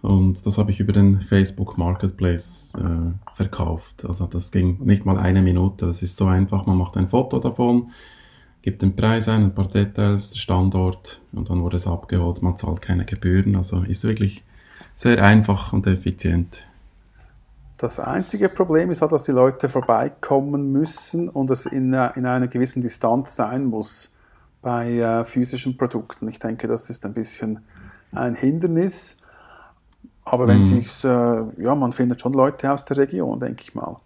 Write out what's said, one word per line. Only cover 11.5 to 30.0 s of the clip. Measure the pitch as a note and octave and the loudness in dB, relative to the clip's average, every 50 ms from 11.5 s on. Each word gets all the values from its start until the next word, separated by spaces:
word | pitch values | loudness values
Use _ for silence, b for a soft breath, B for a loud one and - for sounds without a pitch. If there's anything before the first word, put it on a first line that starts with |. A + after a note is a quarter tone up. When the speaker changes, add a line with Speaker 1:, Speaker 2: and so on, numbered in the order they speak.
Speaker 1:
dann | F2+ F2+ E2+ | -2 -2 -2
wurde | F2 F2 F2 | -2 -2 -2
es | F2 | -2
abgeholt. | F#2 F2 F2 - - - F2+ F2 E2+ E2+ - - | -2 -4 -4 -4 -2 -2 0 0 0 -2 -2 -2
Man | F#2 F2+ | -2 -2
zahlt | - - E2 E2+ F2+ - | -2 -4 -6 -6 -6 -4
keine | - F#2+ F2+ F2+ | -2 -2 -2 -2
Gebühren. | - - - - F2+ F2+ F#2+ G2 G2+ G2+ | -4 -6 -4 0 2 2 2 2 2 0
Also | G2 F#2 - - F2+ F2+ | 0 -2 -2 -2 -4 -2
ist | F2+ F#2 F#2 - | -2 -4 -4 -2
wirklich | A2 A2 G#2+ A2 G2 - - - B B B B B B B B B B | -4 -2 0 0 -2 -2 -6 -20 B B B B B B B B B B
sehr | - - B2 A#2+ - G2+ | -2 2 4 4 6 8
einfach | G2+ G#2+ A2 G#2+ G#2+ G2+ G2 - - - | 8 8 8 6 4 0 0 0 -2 -4
und | G#2 F#2+ | -2 2
effizient. | G2 F#2 F#2 - G2 F#2 - - E2+ E2+ F2 E2+ F2 - - - - _ - - - _ _ b b b b b b b b _ _ - _ - - - | 2 0 2 0 -4 -4 -2 -2 0 0 0 -2 -4 -8 -20 -20 -20 _ -20 -20 -20 _ _ b b b b b b b b _ _ -20 _ -20 -20 -10
Speaker 2:
Das | _ - A#2 - - | _ -6 -6 -6 -6
einzige | - - C#3+ F#3 F#3 - - G#3 G3+ F#3+ | -8 -4 -4 -4 -4 -4 -2 0 0 -2
Problem | - - F#3+ E3+ D#3 D#3+ E3+ F3+ | 0 0 0 2 4 2 2 2
ist | E3+ D3+ D#3+ | 0 0 0
halt, | D3+ D#3+ | 2 2
dass | C#3+ - | 0 0
die | - C#3 | 2 4
Leute | B2 B2+ C3+ C3 - - C3+ | 6 6 4 4 2 -4 -2
vorbeikommen | - C#3 A#2+ - A#2 A2 A#2+ D3 - _ - - D3 C#3 C3+ C#3+ C#3+ C#3+ C#3+ C#3 C3+ | -2 -2 2 2 2 2 2 -2 -4 _ -4 0 0 0 0 0 -2 -2 -2 0 0
müssen | C3+ D#3 D#3 - - - - - E3+ F3 F3 | 0 0 0 -4 -8 -8 -6 -4 -4 -6 -4
und | - C#3+ C3+ C3 | -4 -4 -2 0
es | C3 B2+ - | -2 -2 -2
in, | - - C3+ C3 B2+ C3 | -6 -4 -2 0 0 2
äh, | C3 B2+ A#2+ - | 2 0 0 -2
in | C3 B2 | -4 -2
einer | B2+ B2+ B2+ B2+ B2 | -2 0 0 -2 -2
gewissen | - B2 B2+ B2+ - C3 | 0 -2 -2 -2 -2 -4
Distanz | B2 A#2+ - - - A#2 A#2 B2+ C3+ - - | -4 -4 -6 -2 0 0 0 0 -2 -4 -4
sein | - A#2+ G#2+ A#2+ C3 C#3 | -4 -4 -2 -2 -4 -4
muss | C3 A2 A2 G#2+ - - - - - b b b b b b b b b _ - | -2 -4 -4 -6 -8 -10 -12 -14 -16 b b b b b b b b b _ -6
bei, | B2+ A#2+ A#2+ A#2 A#2+ A#2+ A#2 | -4 -4 -4 -2 -2 -2 0
äh, | A#2 A2+ A2+ A#2 A#2 | 0 0 0 -2 -2
physischen | - - B2+ B2 B2 - B2+ - C3+ B2+ | -2 -2 -4 -2 -2 -4 -6 -6 -6 -4
Produkten. | B2+ C3 B2 - A#2 G#2+ - - _ - A2 | -2 -4 -2 -2 -6 -8 -8 -14 _ -10 -12
Ich | G#2+ - | -12 -8
denke, | - A2+ A2+ A#2 - A2+ | -8 -8 -8 -6 -4 -4
das | A#2 A2+ - - | -4 -4 -6 -10
ist | A#2 - - | -14 -12 -12
ein | G2+ A2+ | -10 -8
bisschen | A#2 A2 - - - - A2 G#2+ G#2+ B B B B B B B B B B - | -8 -8 -8 -10 -8 -6 -6 -6 -8 B B B B B B B B B B -8
ein | - B2 B2 A#2 | -6 -4 -4 -4
Hindernis. | - - C3 D3 E3 E3+ F3+ E3 E3 F3+ G3 F3+ - - - - B B B B B B B B B B B B B B _ _ _ | 0 0 0 0 0 -2 0 0 0 0 0 -2 -6 -10 -12 -14 B B B B B B B B B B B B B B _ _ _